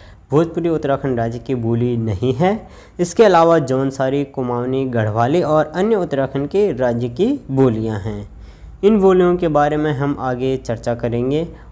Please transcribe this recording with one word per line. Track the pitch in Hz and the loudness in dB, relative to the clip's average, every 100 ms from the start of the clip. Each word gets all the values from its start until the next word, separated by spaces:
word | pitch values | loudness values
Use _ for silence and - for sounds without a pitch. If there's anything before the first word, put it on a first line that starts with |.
| - - - | -20 -20 -2
भोजपुरी | 143 165 180 170 | 0 0 -2 -2
उत्तराखंड | 156 143 135 139 117 | 0 0 -2 -2 -2
राज्य | 117 120 | -2 -4
की | - 127 | -6 -4
बोली | 113 117 120 120 | -2 0 0 -2
नहीं | 110 95 127 | -4 -2 -2
है। | 120 185 214 - - - - | 0 0 0 -6 -20 -14 -6
इसके | 180 - | -2 4
अलावा | 214 170 170 165 | 6 6 6 4
जौनसारी, | 131 131 135 135 131 143 | 2 0 -2 -2 -2 -2
कुमाऊनी, | 139 135 123 120 123 131 131 | -4 -6 -4 -2 -2 -2 -2
गढ़वाली | 117 107 110 123 170 | 0 0 0 2 2
और | 151 156 151 | 2 0 0
अन्य | 175 214 214 | -2 0 0
उत्तराखंड | 175 135 131 139 143 | 0 -2 -2 -4 -2
के | 196 202 | 0 0
राज्य | 127 123 117 123 | 0 0 0 -4
की | 123 226 285 - | -2 -2 -2 -2
बोलियां | 135 131 110 110 107 | 2 2 2 -4 -4
हैं। | 104 104 98 - - - - - | -6 -8 -12 -18 -20 -20 -20 -2
इन | 196 220 | 2 4
बोलियों | 190 180 180 175 | 4 4 4 2
के | 170 | 0
बारे | 147 147 151 | 2 2 0
में | 151 | 0
हम | 135 143 143 | 0 -2 -2
आगे | 127 123 131 131 | -4 -2 -2 -2
चर्चा | 127 113 123 117 | -4 -6 -4 -4
करेंगे | 120 120 127 147 170 - - | -2 -2 -2 -2 -4 -10 -20